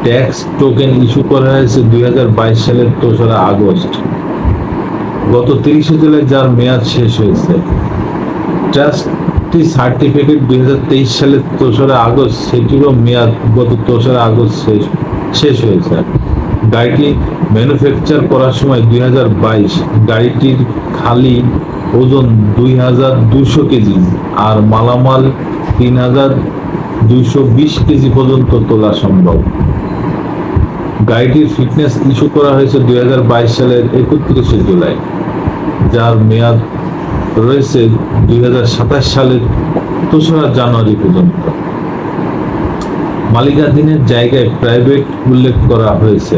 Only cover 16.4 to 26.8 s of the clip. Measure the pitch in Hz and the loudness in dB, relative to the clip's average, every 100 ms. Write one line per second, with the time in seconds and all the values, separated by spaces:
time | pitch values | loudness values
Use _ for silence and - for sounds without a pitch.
16.4 | - - 113 113 120 127 143 139 - - | -2 -2 0 0 0 0 0 0 -4 -4
17.4 | - 107 123 135 139 - - 147 - 135 | -2 0 2 2 0 0 0 0 2 2
18.4 | 131 - 139 127 113 120 127 127 117 101 | 0 0 0 2 2 2 2 2 2 0
19.4 | 107 110 101 - - 110 107 113 120 - | 0 0 0 -2 -2 0 2 2 0 0
20.4 | 135 127 120 - - - 120 120 131 123 | 0 0 -2 -4 -6 -6 -2 0 2 2
21.4 | 123 - - - - 120 127 135 127 113 | 0 -2 -6 -8 -2 0 2 2 2 2
22.4 | 104 110 127 127 127 123 135 127 113 127 | 2 2 2 2 2 2 2 2 2 2
23.4 | 135 151 139 127 104 95 90 90 - - | 2 2 2 2 2 2 0 -2 -6 -4
24.4 | 107 107 107 110 117 123 127 131 131 135 | 0 2 2 2 2 2 2 2 0 -2
25.4 | - - - - 123 127 127 127 135 131 | -6 -6 -4 0 0 2 0 2 2 0
26.4 | - - - - | -4 -8 -8 -8